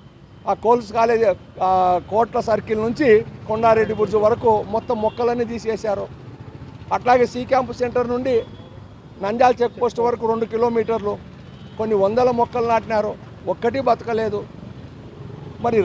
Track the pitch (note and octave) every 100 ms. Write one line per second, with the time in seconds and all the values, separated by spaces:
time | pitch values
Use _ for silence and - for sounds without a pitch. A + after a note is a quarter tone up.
0 | - - - - - G3 G#3+ B3 G3+ A3+
1 | A#3 A3+ A3 F3+ - - F#3 F#3 F#3 F3+
2 | - G3+ A#3 A#3+ A3+ G#3+ - G#3+ A3 A#3
3 | C#4+ G#3+ A3+ - - A3 A3+ A3 G#3+ G#3+
4 | G#3 G#3 G#3 A3+ A#3+ G#3+ F#3 G#3+ A3+ A#3
5 | G#3+ G#3+ A#3+ A#3+ A3+ A#3 A3 G#3+ G#3+ G3+
6 | G3 - - - - - - - - G3
7 | A#3+ B3+ A#3+ B3+ B3 B3+ A#3+ A#3 A#3+ B3
8 | A#3+ B3 C4 A#3 - - - - - -
9 | - - G3 A#3 B3+ A#3+ A#3+ A#3 A#3+ -
10 | A#3 A#3 A3+ A3+ A3+ A3+ A#3+ A#3 A3 A3+
11 | G3+ G3+ - - - - - - A3 G#3
12 | G3 A3+ B3+ A#3+ A#3 A#3+ A#3 A3+ G#3+ A3
13 | G#3 - - - - F3+ A#3 C4+ B3 A3+
14 | - A3 A3 G#3 - - - - - -
15 | - - - - - - A#3+ A3+